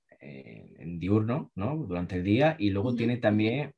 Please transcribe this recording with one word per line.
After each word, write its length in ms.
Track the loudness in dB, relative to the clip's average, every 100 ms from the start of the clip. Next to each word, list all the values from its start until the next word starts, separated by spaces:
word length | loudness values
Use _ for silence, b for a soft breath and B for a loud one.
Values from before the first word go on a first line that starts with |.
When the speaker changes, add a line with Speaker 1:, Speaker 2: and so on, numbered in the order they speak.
| _ _
Speaker 1:
eh, 540 | -18 -16 -18 -20 -20 -14
en 200 | -10 -6
diurno, 520 | 2 2 2 -2 -6
¿no? 220 | -6 -4 -4
Durante 400 | -4 -4 -4 -2
el 80 |
día, 320 | 2 4 4 2
y 120 | 0
luego 180 | 0 0
Speaker 2:
Ujú. 80 | 0
Speaker 1:
tiene 180 | 0 2
también 560 | 2 4 2 0 -4